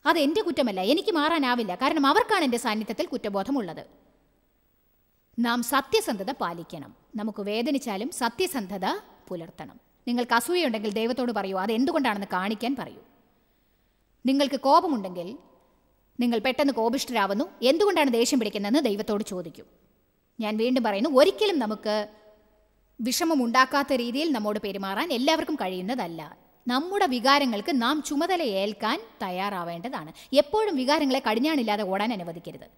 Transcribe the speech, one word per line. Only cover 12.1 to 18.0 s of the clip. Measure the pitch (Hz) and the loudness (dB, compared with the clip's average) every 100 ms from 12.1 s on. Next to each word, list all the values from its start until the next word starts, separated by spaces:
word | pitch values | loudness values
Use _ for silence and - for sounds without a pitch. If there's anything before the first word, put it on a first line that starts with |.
| 202 196 | -2 -4
കാണിക്കാൻ | 180 196 220 233 262 | -2 -2 -2 -4 -4
പറയൂ. | 151 - - _ _ _ _ _ _ _ _ _ _ _ 247 | -8 -14 -20 _ _ _ _ _ _ _ _ _ _ _ 0
നിങ്ങൾക്ക് | 269 285 277 | 2 2 0
കോപമുണ്ടെങ്കിൽ | 269 320 359 254 196 175 170 277 - _ _ _ _ _ _ - | 4 4 4 -2 -4 -8 -10 -12 -20 _ _ _ _ _ _ -2
നിങ്ങൾ | 240 233 | 0 2
പെട്ടെന്ന് | 254 254 277 | 0 2 0
കോപിഷ്ഠരാവുന്നു, | 233 226 254 - 233 196 202 330 - | 2 0 0 -2 0 0 0 -2 0
എന്തുകൊണ്ടാണ് | 240 320 403 339 | 2 4 4 4